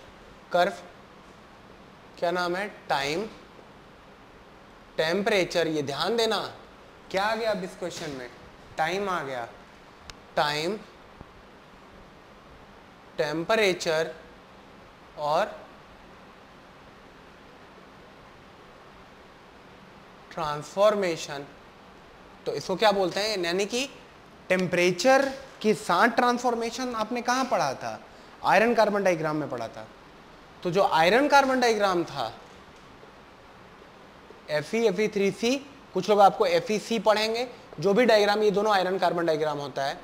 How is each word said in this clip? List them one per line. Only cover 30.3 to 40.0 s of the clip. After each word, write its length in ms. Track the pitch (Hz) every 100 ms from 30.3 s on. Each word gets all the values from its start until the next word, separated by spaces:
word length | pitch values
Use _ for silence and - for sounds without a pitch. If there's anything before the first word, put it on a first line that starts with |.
| - - -
तो 80 | 180
जो 120 | 175
iron 440 | - 156 170 226 285
carbon 320 | 277 269 254
diagram 440 | 240 214 202 175
था, 300 | 151 139 113 - - - - - - - - - - - - - - - - - - - - - -
एफ 260 | 151 143 226
ई, 100 | 226
एफ 120 | 185
ई 80 | 214
थ्री 240 | 208 196
सी, 240 | 190 233 269 - - -
कुछ 160 | 185 202
लोग 100 | 208
आपको 260 | 196 185 196
एफ 260 | 170 170
ई 80 | 214
सी 200 | - 226
पढ़ेंगे, 480 | 202 208 220 226 254 - - -
जो 140 | 190
भी 120 | 202 233
diagram, 380 | 220 202 208
ये 80 | 214
दोनों 220 | 196 214
iron 260 | 196 180 185
carbon 260 | 180 170 170
diagram 320 | 156 156 143
होता 280 | 143 135 139
है। 140 | 170